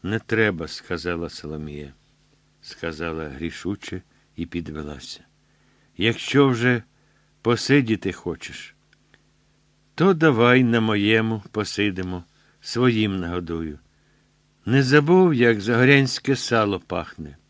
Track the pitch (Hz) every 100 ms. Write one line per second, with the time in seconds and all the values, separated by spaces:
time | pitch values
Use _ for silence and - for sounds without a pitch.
0 | 92 110 - 113 110 85 80 - - 87
1 | 85 85 82 - 76 76 76 73 71 67
2 | _ _ _ _ _ _ - - 85 76
3 | 82 80 76 69 82 - 87 101 - 92
4 | _ _ _ - 85 87 78 76 73 69
5 | - - _ _ _ _ _ _ _ -
6 | 107 110 - 135 139 120 123 120 - _
7 | _ _ _ _ 113 117 - 143 117 110
8 | 98 87 90 80 - - - _ _ _
9 | _ _ _ _ _ _ _ _ _ -
10 | 180 170 160 117 120 127 123 117 110 104
11 | 101 110 110 110 - 107 104 - 104 92
12 | 92 90 85 _ _ _ - 117 127 113
13 | 104 95 87 90 85 82 80 73 _ _
14 | _ _ _ _ _ _ - 131 131 147
15 | 147 185 185 131 120 110 101 120 127 139
16 | 131 - - 131 - 117 104 92 _ 87
17 | 82 - 76 69